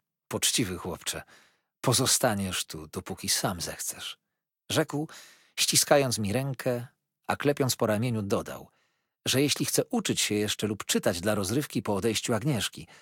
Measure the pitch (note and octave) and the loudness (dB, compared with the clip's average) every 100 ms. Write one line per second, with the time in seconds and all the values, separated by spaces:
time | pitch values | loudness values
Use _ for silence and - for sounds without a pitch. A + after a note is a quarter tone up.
0 | _ _ - A2 - - G#2 F2 F#2+ E2 | _ _ -8 -2 0 0 0 -4 -8 -8
1 | - D#2+ - - _ _ _ _ - A#2 | -8 -10 -10 -20 _ _ _ _ 2 2
2 | B2+ - B2+ G2+ F#2+ F2+ - D#2+ D#2 F#2+ | 4 4 4 2 -2 -4 -6 -8 -12 -10
3 | - F#2 G2 - A2+ F2 D#2 - - - | -10 -8 -2 0 0 -4 -6 -8 -8 -8
4 | - - _ _ _ _ - B2+ D#3 C#3+ | -10 -14 _ _ _ _ -4 -2 0 -2
5 | D#3+ - - - _ - - D3+ - D3 | -6 -10 -20 -20 _ -4 2 4 6 6
6 | C3+ A2+ G2+ A#2 C#3 B2+ C3 A#2+ B2 _ | 4 0 0 0 -2 -4 -2 -2 -4 _
7 | _ _ - F#2+ D3 C#3+ C3 - A2 G#2 | _ _ -6 0 2 2 2 2 2 2
8 | B2 A2 G2 A2+ - D2 - _ _ _ | 2 0 0 0 -2 -10 -14 _ _ _
9 | _ _ - C3 C#3+ - C#3+ - - A#3+ | _ _ -2 2 2 2 0 0 2 0
10 | - A2+ - G#2 G#2 - G#2 G#2 - - | 0 0 2 2 0 0 -2 -2 0 0
11 | A#2 F2 G2+ G#2 F#2+ B2 C#3 B2 G#2+ G2+ | 2 0 0 0 0 0 -2 -4 -2 0
12 | A2+ G#2 - A2 C3 A#2 - - - - | 0 0 0 0 0 0 -2 -6 -18 -20